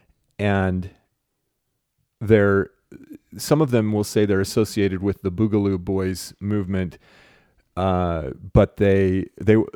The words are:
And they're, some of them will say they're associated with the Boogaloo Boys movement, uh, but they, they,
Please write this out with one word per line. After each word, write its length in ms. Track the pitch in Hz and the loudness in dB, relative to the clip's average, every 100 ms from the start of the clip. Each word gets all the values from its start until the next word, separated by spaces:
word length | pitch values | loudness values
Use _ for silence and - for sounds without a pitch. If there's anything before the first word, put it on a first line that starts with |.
| _ _ _ - | _ _ _ -4
And 520 | 101 98 95 92 90 - _ _ _ _ _ _ _ _ _ _ _ - | -2 0 0 -2 -6 -14 _ _ _ _ _ _ _ _ _ _ _ -6
they're, 480 | 107 110 101 98 - _ _ - - - _ - | 4 4 6 2 0 _ _ -20 -20 -20 _ -8
some 240 | - 156 | 0 0
of 100 | 147 | 2
them 200 | 120 107 | 0 0
will 120 | 104 | -2
say 220 | 104 110 101 | -2 0 2
they're 140 | 95 | 0
associated 600 | 98 117 107 110 98 92 | 0 -2 -2 0 -2 -2
with 220 | 101 92 | -4 -4
the 80 | 98 | -4
Boogaloo 480 | 90 110 104 101 95 | -2 0 0 0 -2
Boys 540 | 92 95 95 92 - - | -2 -4 -4 -6 -10 -10
movement, 580 | 101 104 92 95 90 - _ _ _ _ _ _ _ - | -4 -4 -2 -4 -4 -8 _ _ _ _ _ _ _ -4
uh, 540 | 95 90 87 82 67 - 95 | -2 0 -2 -4 -6 -12 0
but 240 | - 98 - | 2 2 2
they, 500 | 101 98 95 92 - - | 2 4 2 0 -4 -4
they, 160 | 98 110 - | 2 2 2